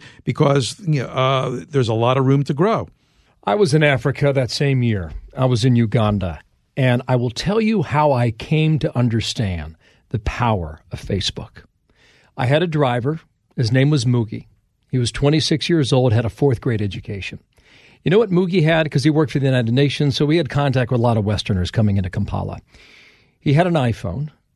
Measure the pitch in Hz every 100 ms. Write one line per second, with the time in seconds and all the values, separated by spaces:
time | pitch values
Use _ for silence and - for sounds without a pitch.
0 | - - - 113 143 139 117 - 190 147
1 | 113 - 131 135 123 123 - 139 113 113
2 | 117 131 131 143 139 143 196 190 87 _
3 | _ _ _ _ - 208 185 156 151 131
4 | 143 - 143 135 123 - 143 131 120 104
5 | 85 - - - 131 120 127 120 113 120
6 | 107 104 90 76 _ _ _ - 127 120
7 | - 127 120 117 - 214 220 220 139 147
8 | 151 127 120 - - 156 156 156 156 -
9 | 123 110 - - 104 87 78 80 _ _
10 | _ 113 - - 120 104 78 80 _ -
11 | - 98 - - - - - _ _ _
12 | _ _ _ - 123 147 175 151 135 123
13 | 123 160 - _ _ - 113 131 139 151
14 | 120 123 110 113 - _ _ _ _ 131
15 | 120 - 143 156 - 151 - 170 127 131
16 | 127 110 113 - 143 117 131 110 101 98
17 | - 101 - 98 _ _ _ _ _ _
18 | 151 196 220 175 185 185 151 165 156 147
19 | 135 151 151 147 135 127 113 127 143 -
20 | 147 - 147 165 143 143 143 127 120 127
21 | 120 110 101 104 - 98 87 - 107 101
22 | 92 101 95 95 95 - - - - -
23 | - _ _ _ 156 143 180 165 123 110
24 | 90 95 151 - _